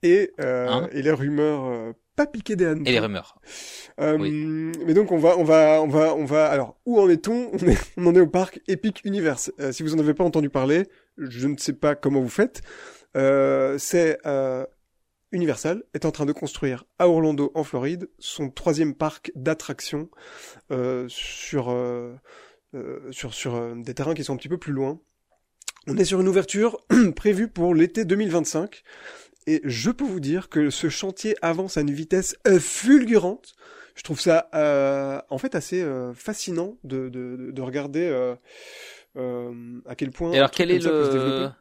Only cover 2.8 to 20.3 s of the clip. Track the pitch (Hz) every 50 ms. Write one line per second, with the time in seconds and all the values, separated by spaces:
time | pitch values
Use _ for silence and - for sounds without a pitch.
2.8 | 147 131 123 113 107 110 101 90 82 - _ _ _ - - - - - - -
3.8 | - - - - 151 151 156 156 151 151 151 151 151 156 156 156 160 160 160 -
4.8 | 143 165 156 190 214 185 185 165 147 165 180 180 165 151 156 160 156 151 156 156
5.8 | 156 151 135 151 156 160 156 151 151 131 143 156 156 151 139 139 127 110 - _
6.8 | _ - 240 220 196 185 170 160 - 196 233 240 247 240 - 185 170 180 - -
7.8 | - - - - 180 170 170 180 180 156 - 180 185 185 - - _ - 190 -
8.8 | - 220 190 - - 208 196 202 170 156 139 123 - - - - 139 135 127 -
9.8 | 160 156 156 160 151 151 147 - 185 180 - 160 151 143 - 139 131 135 147 170
10.8 | 196 - _ _ _ _ _ - - 131 120 117 127 143 147 139 - - 143 -
11.8 | - 147 147 143 - 139 139 139 127 120 - - 208 262 - - - - - -
12.8 | - - - - _ _ _ 135 135 135 139 139 135 135 135 135 135 135 135 147
13.8 | - - - 175 170 160 151 - - 156 143 135 135 131 131 127 131 - _ _
14.8 | _ _ _ _ _ _ _ _ _ _ - 180 175 156 131 - - 156 175 220
15.8 | - _ _ 180 - 160 151 - 151 139 151 - - 143 - - - 139 127 120
16.8 | - _ _ _ 180 180 170 160 160 156 151 139 143 143 139 160 151 135 - 131
17.8 | 123 143 170 175 175 - _ _ - - - - 147 131 - - - 180 156 147
18.8 | 165 151 135 _ 156 156 - - _ - - 139 127 151 156 156 - - 139 -
19.8 | - - - 147 156 180 _ _ - -